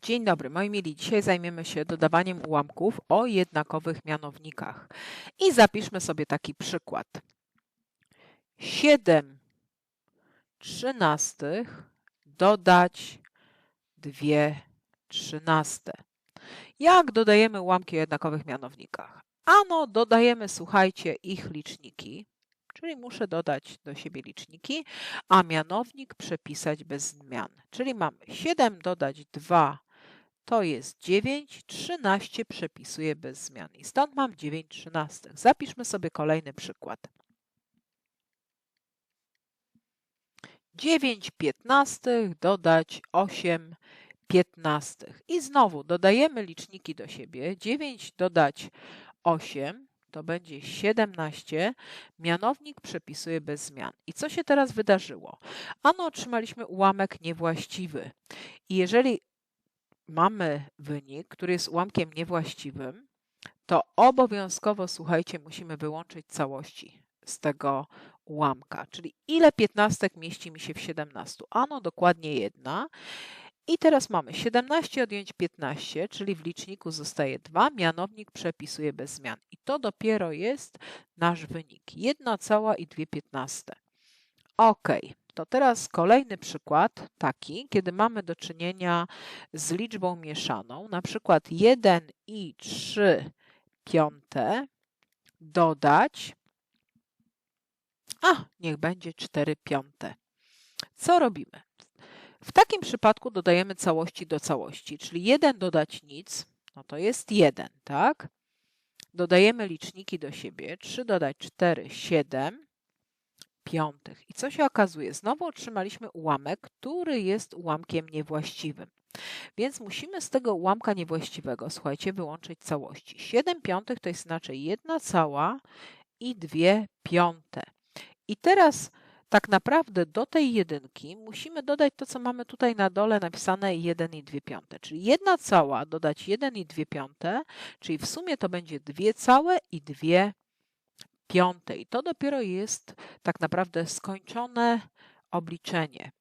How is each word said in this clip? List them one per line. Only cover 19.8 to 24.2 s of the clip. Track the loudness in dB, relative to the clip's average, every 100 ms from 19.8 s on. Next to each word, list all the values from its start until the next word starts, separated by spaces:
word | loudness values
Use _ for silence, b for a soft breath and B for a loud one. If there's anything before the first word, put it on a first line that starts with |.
| 0
dodajemy, | 0 4 6 6 4 -4
słuchajcie, | -8 0 4 4 2 -8
ich | -8 -8 -10 -10
liczniki, | -12 -14 -18 -20 -20 -16 -16 -20 _ _ _ _
czyli | -14 -12 -12
muszę | -14 -8 -6
dodać | -4 -4 -4 -6 -20
do | -16
siebie | -14 -12 -14